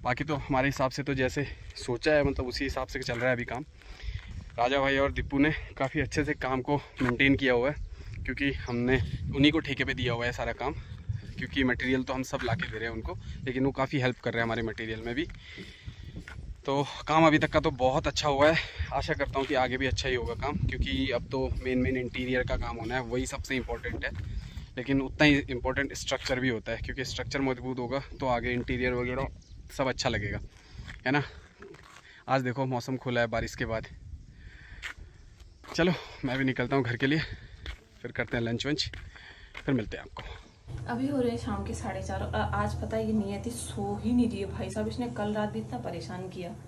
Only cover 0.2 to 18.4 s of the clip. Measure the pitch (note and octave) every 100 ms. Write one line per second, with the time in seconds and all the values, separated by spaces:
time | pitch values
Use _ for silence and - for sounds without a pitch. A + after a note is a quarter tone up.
0.2 | C3+ D3 - C3 C3+ C3+ C3 - C#3 C3+
1.2 | B2+ D3 C3+ - - - - A#2+ D#3+ D3+
2.2 | C#3 C3+ B2+ A#2 C#3 C3 C3 C#3 B2+ A#2+
3.2 | B2 B2 A#2+ A#2+ D#3 - - - - -
4.2 | - - - - A#2+ C#3 C3+ C3+ C#3 C3
5.2 | - C#3 C#3+ D3+ - - C3 D#3 C3 -
6.2 | D3 D3 B2+ C3 B2+ C#3+ - - C3 A#2+
7.2 | C3+ C3+ C3 B2 B2+ D3+ - - - -
8.2 | - B2 C#3 - - A#2+ B2 C3 - -
9.2 | - C#3+ D3 D#3 C#3+ C3+ C3+ C3 B2 A#2
10.2 | A#2+ B2 A#2 A2+ B2 - - - - -
11.2 | - - B2+ C3+ C3 B2 B2+ C3 B2+ C3
12.2 | C3 C#3 B2 A2+ - A2 A2+ A2+ A2 -
13.2 | - - C3+ B2+ C3+ C3 C3 D3 B2+ A#2
14.2 | - A2+ A#2 A2+ A2+ G#2+ A2+ A2 A2+ A#2+
15.2 | E3+ - - - - - - - - -
16.2 | - - - - - C#3 C#3 - - D#3
17.2 | D#3+ D3+ D3+ D#3 D#3 C3+ B2+ C#3 D#3 -
18.2 | D3+ C#3